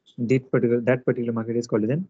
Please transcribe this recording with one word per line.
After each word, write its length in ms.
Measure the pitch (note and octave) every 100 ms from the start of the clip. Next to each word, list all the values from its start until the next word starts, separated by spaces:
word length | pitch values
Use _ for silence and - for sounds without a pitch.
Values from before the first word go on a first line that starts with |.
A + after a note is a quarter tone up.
| _ -
the 220 | A#2 C3
particular, 420 | - B2+ A#2+ A#2+
that 240 | A#2 B2+ B2+
particular 280 | B2 A#2
market 220 | A#2 A2+ A#2
is 120 | A#2
called 160 | A2+
as 80 | G#2+
a 120 | D3+ F#3+